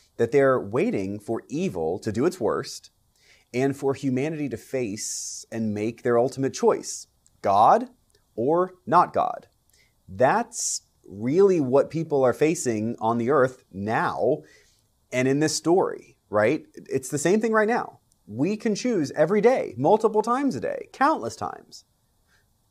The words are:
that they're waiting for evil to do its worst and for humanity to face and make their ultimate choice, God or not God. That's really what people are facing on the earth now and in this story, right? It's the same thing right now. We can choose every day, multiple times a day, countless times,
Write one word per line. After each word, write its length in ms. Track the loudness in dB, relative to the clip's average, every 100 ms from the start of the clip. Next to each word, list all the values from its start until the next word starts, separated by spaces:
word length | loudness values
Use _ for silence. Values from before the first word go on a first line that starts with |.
| _ -2
that 140 | 2
they're 280 | 4 4 2
waiting 600 | 0 -2 0 -2 -4 -6
for 240 | -6 -6 -6
evil 500 | -6 -4 -4 -4 -4
to 120 | -4
do 140 | 0 -2
its 140 | 0
worst 520 | -2 -2 -6 -12 -18 _ _ _ _ _ _
and 220 | -2 -2 -2
for 180 | -4
humanity 540 | -2 -2 -2 -4 -4 -8
to 80 | -8
face 880 | -8 -6 -6 -6 -8 -10 -10 -14 -10
and 220 | -6 -4
make 300 | -2 -4 -2
their 160 | 0 2
ultimate 340 | 2 0 -4
choice, 540 | 0 0 0 -4 -14 -16 _ _ _
God 480 | 0 4 6 4 2 _ _ _ _ -4
or 400 | 0 0 0 -6 0
not 280 | 2 4
God. 340 | 0 -2 -4 -14 _ _ _ _ _ -12
That's 680 | 0 2 2 -2 -6 -6 -6 _ _ -18
really 560 | -8 0 4 6 4
what 280 | 2 2 2
people 340 | -4 -2 2
are 100 | 2
facing 640 | 4 2 2 -2 -2 -4 -2
on 180 | -2 0
the 120 | 2
earth 340 | 2 2 -2 _
now 680 | -8 -4 -2 -2 -2 -2 -2 -6 _ _ _ _ _ -8
and 160 | -2 0
in 120 | 2
this 160 | 0 0
story, 600 | 2 2 2 -4 -16 _ -2
right? 360 | 2 2 0 -6 -20
It's 340 | -6 -6 -4
the 80 | -2
same 220 | 2 2
thing 140 | 2
right 140 | 0 2
now. 320 | 0 -4 -12 _ _ -12
We 300 | -4 -2 -2
can 180 | -2 -2
choose 360 | -2 -2 -2
every 300 | 0 2 4
day, 320 | 4 2 -2 0
multiple 440 | 2 4 4 0
times 340 | 0 0 -2 -2
a 60 |
day, 280 | -6 -8 -10
countless 440 | 0 0 0 -4 -8
times, 500 | -10 -10 -18 -20 _ _ _ _ _ _ _ _ _